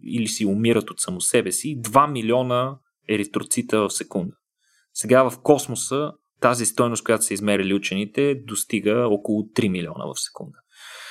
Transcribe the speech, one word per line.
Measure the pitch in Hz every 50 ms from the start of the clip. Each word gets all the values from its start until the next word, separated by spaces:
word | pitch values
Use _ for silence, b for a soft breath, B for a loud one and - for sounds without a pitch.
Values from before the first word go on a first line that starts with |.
или | - 62 92 120 110 107
си | - - 110
умират | 98 98 107 113 113 - 110 - -
от | - -
само | - 90 92 87
себе | - - - 120 - 92
си | - - - 156 147 123
два | 113 110 117 135 147
милиона | 147 143 120 110 110 120 127 127 123 123 123 127 135 139 - _ _ _ _ _ -
еритроцита | 107 107 101 - - - - - - 120 120 - 117 110
в | 104 95
секунда. | - - - - - 98 87 - - _ _ _ _ _ _ _ _ _ _ _
Сега | - - - 110 127 131 131 120
в | - -
космоса | - - 147 127 - - 117 - - - 131 139 151 143 - _ _ _ _ _
тази | - 117 123 120 113
стойност, | - - - 123 120 113 - -
която | - 113 107 -
са | - 104
измерили | 98 104 104 101 98 95 95 98
учените, | 98 98 - 95 98 104 104 - 143 143 143 139
достига | 127 110 113 110 - - - 117 101 98 104 107 123 123 110
около | 104 101 - - 107 107 104 - -
три | - 107 98
милиона | 90 90 82 78 - - 64
в | 67 67 -
секунда. | - - - - - 139 - _ _ _ B B B B B B B B